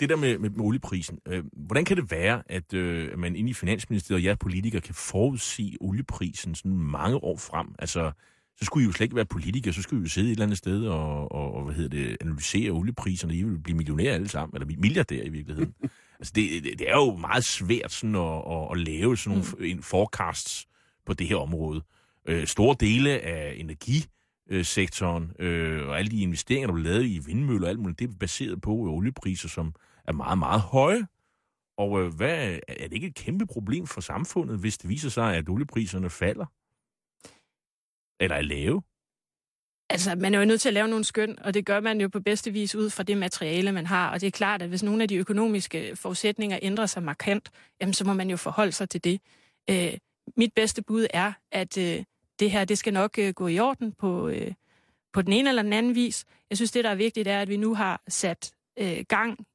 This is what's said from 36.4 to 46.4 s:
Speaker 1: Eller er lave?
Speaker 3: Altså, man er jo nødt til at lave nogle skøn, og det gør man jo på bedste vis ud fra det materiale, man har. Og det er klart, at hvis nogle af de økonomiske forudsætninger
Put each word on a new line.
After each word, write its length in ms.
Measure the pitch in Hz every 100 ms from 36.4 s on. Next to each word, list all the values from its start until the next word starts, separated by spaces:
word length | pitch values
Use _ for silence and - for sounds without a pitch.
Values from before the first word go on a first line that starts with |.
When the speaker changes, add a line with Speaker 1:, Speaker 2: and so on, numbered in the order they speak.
| - _ _ _ _ _ _ _ - _ _ _ _ _ _ _ _ -
Speaker 1:
Eller 160 | 92 73
er 60 |
lave? 400 | 73 71 80 185 - _ _ _ _ _ _ _ _ _ -
Speaker 3:
Altså, 240 | 170 190
man 200 | 180 196
er 40 | 202
jo 60 |
nødt 160 | 208 220
til 80 | 262
at 60 |
lave 140 | 208 220
nogle 160 | 220
skøn, 340 | 208 220 214 -
og 160 | 202
det 120 | 202 196
gør 140 | 202
man 200 | 220 214
jo 80 | 196
på 120 | 208
bedste 300 | 208 214 226
vis 240 | 202 202
ud 160 | 208 214
fra 120 | 208
det 160 | 185 202
materiale, 540 | 180 - 156 170 196
man 140 | 190 170
har. 240 | 185 170
Og 100 | 175
det 60 | 196
er 40 |
klart, 320 | - 202 208
at 60 | 175
hvis 140 | 180
nogle 200 | 208 220
af 60 | 220
de 80 | 185
økonomiske 800 | 190 208 226 208 - 160 - -
forudsætninger 640 | 190 185 214 214